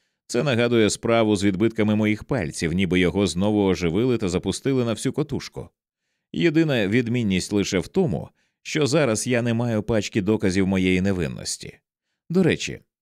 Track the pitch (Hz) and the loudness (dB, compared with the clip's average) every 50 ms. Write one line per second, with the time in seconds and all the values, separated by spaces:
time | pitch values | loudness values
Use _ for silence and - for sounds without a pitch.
0 | _ _ _ _ _ - - 117 151 147 120 113 120 120 120 113 107 98 - - | _ _ _ _ _ -6 -4 -2 0 0 0 2 2 4 4 4 4 4 2 0
1 | - 113 113 117 113 107 107 92 98 101 95 87 113 113 110 - 107 107 107 107 | 0 2 2 4 4 4 2 2 2 2 2 2 0 0 0 0 0 2 2 2
2 | 107 107 104 - - - 147 120 80 71 - - 87 78 82 92 98 82 90 92 | 2 0 0 -2 -4 -6 -4 -4 -4 -6 -4 -4 -2 0 0 0 0 2 2 2
3 | 92 85 78 98 101 85 78 90 98 104 107 104 98 95 90 82 87 82 80 104 | 2 2 2 2 0 0 0 0 0 2 2 2 2 2 2 0 0 0 0 0
4 | 123 131 120 113 107 87 87 85 - 98 90 - - 139 135 127 120 117 107 - | 0 0 0 0 0 -2 -2 -2 -2 -2 -4 -2 -2 -2 0 0 0 -2 -4 -4
5 | - 135 - 139 151 - 123 90 - - - 65 - - _ _ _ _ _ _ | -4 -4 -4 -4 -4 -4 -6 -8 -10 -10 -12 -14 -16 -16 _ _ _ _ _ _
6 | _ _ _ _ _ _ - - - 170 147 165 165 151 135 117 101 92 107 127 | _ _ _ _ _ _ -4 -2 0 2 2 2 2 2 0 0 0 2 0 0
7 | 120 113 120 123 113 98 95 90 - - 104 101 95 - 101 90 82 - - 190 | 0 0 -2 -2 0 0 0 0 0 -2 -2 -2 0 0 0 -2 -2 -2 -2 0
8 | 185 123 80 62 - - _ _ _ _ _ _ - - - 156 147 120 139 165 | 0 0 -2 -4 -6 -10 _ _ _ _ _ _ -12 -6 -2 -2 0 0 2 2
9 | 143 117 110 101 - 123 127 117 120 120 113 113 123 120 113 107 98 - 117 107 | 2 0 0 -2 -2 -2 -2 0 0 0 -2 -2 -2 -2 -2 -2 -2 0 -2 -2
10 | 101 - - 113 92 101 110 104 110 95 90 98 95 92 98 95 92 92 92 90 | -2 -2 -2 -2 0 0 0 0 0 0 0 2 2 2 2 2 2 2 2 2
11 | 92 101 95 90 80 65 60 50 - - - - - - - _ _ _ _ _ | 2 0 0 -2 -2 -4 -6 -8 -10 -10 -10 -10 -12 -16 -18 _ _ _ _ _
12 | _ _ _ _ _ - 165 190 175 143 87 - - 69 62 - - _ _ _ | _ _ _ _ _ -4 0 2 2 2 0 0 -4 -8 -10 -12 -16 _ _ _